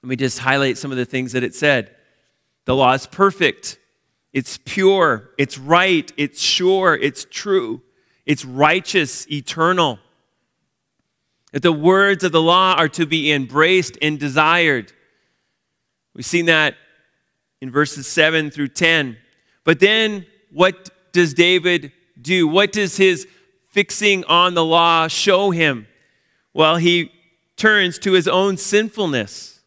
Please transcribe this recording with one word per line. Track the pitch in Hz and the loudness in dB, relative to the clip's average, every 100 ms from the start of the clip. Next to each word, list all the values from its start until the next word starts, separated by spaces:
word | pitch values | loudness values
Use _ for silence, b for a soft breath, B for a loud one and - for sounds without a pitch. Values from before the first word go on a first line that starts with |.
Let | 127 | -8
me | |
just | 127 131 - | -4 -4 -4
highlight | 127 139 139 117 | -2 0 0 -2
some | 147 | -6
of | 131 | -6
the | |
things | 123 131 127 | -4 -4 -4
that | 127 | -4
it | 123 | -4
said. | - 147 135 107 _ _ _ _ _ _ _ | -2 0 0 -2 _ _ _ _ _ _ _
The | - | -4
law | 131 127 | 2 2
is | 131 - | 2 -4
perfect. | - 196 190 160 - - - _ _ _ _ _ | 0 0 2 -2 -2 -12 -16 _ _ _ _ _
It's | 135 131 - | -8 -6 -14
pure. | - - 190 196 165 113 - - | -10 2 4 4 2 0 -6 -4
It's | 139 135 | -4 -4
right. | 135 170 190 175 - - | 0 2 2 0 -2 -6
It's | 143 - | -6 -4
sure. | - - 180 190 185 151 | -4 0 2 2 2 0
It's | 143 147 - | -2 -6 -14
true. | - 208 190 117 117 _ _ _ _ | -12 -2 -2 -2 -10 _ _ _ _
It's | - 143 | -6 -6
righteous, | 127 127 151 180 - 190 143 - - | -6 0 2 2 -2 -2 -2 -6 -10
eternal. | 147 - - 165 180 156 104 _ _ _ _ _ _ _ _ _ _ _ _ _ _ _ | -10 -10 -2 0 2 -2 -2 _ _ _ _ _ _ _ _ _ _ _ _ _ _ _
That | 143 | -2
the | 170 | -2
words | 156 160 190 196 196 | 2 2 4 2 0
of | 185 | 0
the | 160 | 2
law | 160 180 185 | 4 4 2
are | 170 160 | 2 0
to | - 160 | -2 -4
be | 160 147 | -2 0
embraced | 147 127 135 165 185 170 - | -2 -2 0 2 2 0 -4
and | 151 151 | -4 -2
desired. | 143 135 156 170 165 131 101 _ _ _ _ _ _ _ _ _ _ _ _ | -4 0 2 2 2 0 -6 _ _ _ _ _ _ _ _ _ _ _ _
We've | - 127 | -16 -4
seen | 175 165 | -2 2
that | 160 151 - _ _ _ _ _ _ _ _ | 2 2 -4 _ _ _ _ _ _ _ _
in | 131 | -6
verses | 127 147 - 131 | -2 -2 -4 -12
seven | - 156 160 151 | -2 0 0 -4
through | 147 139 | -6 -8
ten. | - 165 165 135 113 _ _ _ _ | -2 0 0 -2 -10 _ _ _ _
But | - 165 | -2 2
then | 196 220 220 202 175 _ _ | 4 4 0 -4 -12 _ _
what | 139 185 185 - _ _ | 0 0 0 -18 _ _
does | 175 170 | 0 0
David | 135 175 185 170 175 143 _ _ _ | 2 2 2 0 -2 -4 _ _ _
do? | 123 185 160 | -2 0 2
What | 170 202 | 2 0
does | 208 196 - | -2 -4 2
his | 190 175 - b b b _ | 2 2 -8 b b b _
fixing | 202 202 - 208 196 | -4 -4 0 0 0
on | - 170 180 | 2 2 2
the | 175 | 0
law | 160 165 170 165 160 | 2 2 2 2 -2
show | - - 190 202 | -2 0 2 2
him? | 170 160 123 107 _ _ _ _ _ _ | 0 0 -2 -10 _ _ _ _ _ _
Well, | - 156 165 | 0 2 4
he | 170 175 160 _ _ _ _ - | 2 0 -2 _ _ _ _ -2
turns | 220 208 185 165 | 2 2 0 -4
to | 196 | 0
his | 185 175 | 0 2
own | 180 196 190 | 0 0 -2
sinfulness. | - 208 214 - 185 135 101 - - _ | -2 -2 -2 -6 -4 -4 -6 -12 -20 _